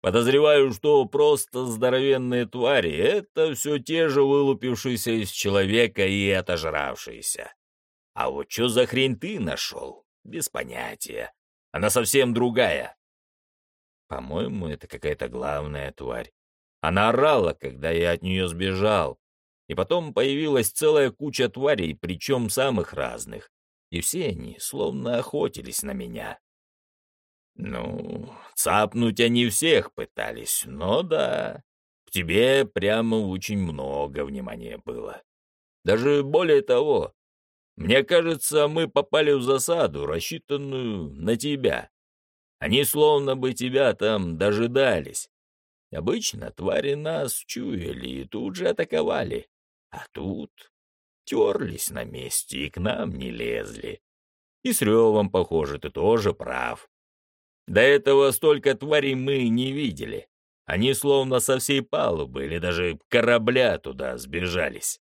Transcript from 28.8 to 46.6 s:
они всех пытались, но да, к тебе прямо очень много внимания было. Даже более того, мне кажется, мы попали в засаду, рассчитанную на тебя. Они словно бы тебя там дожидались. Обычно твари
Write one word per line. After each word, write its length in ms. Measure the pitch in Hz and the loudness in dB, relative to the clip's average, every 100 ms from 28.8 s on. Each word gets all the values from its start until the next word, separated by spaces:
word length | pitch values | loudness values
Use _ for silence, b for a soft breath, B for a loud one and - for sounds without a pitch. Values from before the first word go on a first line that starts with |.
| 107 117 117 104 | 2 0 -2 2
они 280 | 117 120 120 | 2 2 0
всех 440 | - 165 139 - | 0 2 2 2
пытались, 720 | - 55 - 53 57 55 - - | -10 -12 -8 -8 -8 -6 -6 -6
но 360 | 67 90 120 | -6 -2 0
да, 600 | 180 156 64 - - - _ _ _ _ _ | 0 0 0 -2 -6 -10 _ _ _ _ _
к 40 | |
тебе 540 | 95 85 92 123 139 | -6 0 4 6 4
прямо 520 | 113 - 98 110 117 113 | 2 0 0 0 2 0
очень 420 | 101 92 92 104 | 0 -4 -4 -2
много 640 | 90 73 67 69 73 69 | -2 -4 -6 -4 -4 -4
внимания 540 | 71 67 64 58 58 57 | -6 -8 -10 -12 -12 -14
было. 440 | - 60 52 - _ _ _ _ _ _ | -12 -10 -10 -14 _ _ _ _ _ _
Даже 380 | - 107 131 147 | 0 2 4 2
более 400 | 139 156 175 143 | 2 2 6 4
того, 520 | 135 123 151 123 78 _ _ _ _ _ _ - | 6 2 4 0 -2 _ _ _ _ _ _ -10
мне 260 | 82 127 | 2 4
кажется, 680 | 139 175 170 156 - 151 147 | 6 4 4 -2 0 2 4
мы 200 | 156 160 | 2 0
попали 440 | - - 151 151 | 0 2 2 4
в 100 | 143 | 4
засаду, 640 | 123 135 143 165 120 71 71 | 4 2 2 2 2 0 -4
рассчитанную 1040 | 80 - 165 _ 139 139 135 123 101 76 | -4 -4 -10 _ -6 -4 -6 -4 -4 -6
на 220 | 69 85 113 | -6 -2 -2
тебя. 540 | 147 143 117 65 - _ _ _ _ _ _ _ | -2 0 0 0 -6 _ _ _ _ _ _ _
Они 240 | - 120 | 0 2
словно 520 | 139 147 151 147 139 131 | 2 4 4 4 2 -2
бы 180 | 127 | -2
тебя 400 | 120 127 127 135 | -2 -2 2 2
там 420 | 101 107 107 90 80 | 2 2 2 -2 0
дожидались. 920 | 101 104 117 127 135 95 69 69 - _ _ _ _ _ _ | 0 2 2 2 2 2 -2 -10 -12 _ _ _ _ _ _
Обычно 600 | 80 85 214 220 107 - | -6 -2 -2 -2 -8 -14
твари 420 | - | -6